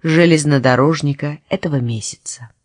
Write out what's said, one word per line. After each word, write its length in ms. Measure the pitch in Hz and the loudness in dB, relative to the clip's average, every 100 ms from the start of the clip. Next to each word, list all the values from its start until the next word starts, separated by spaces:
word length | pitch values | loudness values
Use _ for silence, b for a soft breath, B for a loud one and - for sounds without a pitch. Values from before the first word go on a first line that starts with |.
железнодорожника 1400 | 165 160 170 160 147 139 127 123 143 160 147 143 147 151 _ | 2 4 4 4 2 2 2 2 2 0 -4 -4 -8 -10 _
этого 320 | 196 180 143 | -8 -4 -4
месяца. 680 | 120 113 - - - - 120 _ | -4 -6 -10 -14 -18 -16 -20 _